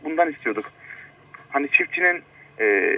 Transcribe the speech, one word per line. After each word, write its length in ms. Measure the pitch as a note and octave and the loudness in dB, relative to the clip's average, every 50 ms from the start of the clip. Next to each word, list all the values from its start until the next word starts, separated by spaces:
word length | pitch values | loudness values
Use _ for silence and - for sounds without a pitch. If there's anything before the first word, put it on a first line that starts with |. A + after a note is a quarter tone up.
| D3 | -6
bundan 260 | D3+ D#3+ D#3+ E3+ E3 | -4 0 0 0 0
istiyorduk. 360 | C#3+ - - A#2+ G#2 G#2+ G#2 - - - - - - - - - - - - - - - - - | -2 -4 -4 -4 -4 -4 -6 -8 -14 -20 -20 -20 -20 -20 -20 -20 -20 -20 -20 -20 -20 -20 -12 -6
Hani 200 | - C#3 C#3+ C#3 | -4 -2 0 2
çiftçinin, 540 | - - F3 - - E3+ F3+ F3+ F3 E3 - - - - - - - - | 2 0 0 -2 -2 0 2 2 2 0 -4 -14 -20 -20 -20 -18 -6 0
e, 60 | A2 G#2 G2+ G2 F#2 F2 - | 2 2 4 4 2 2 0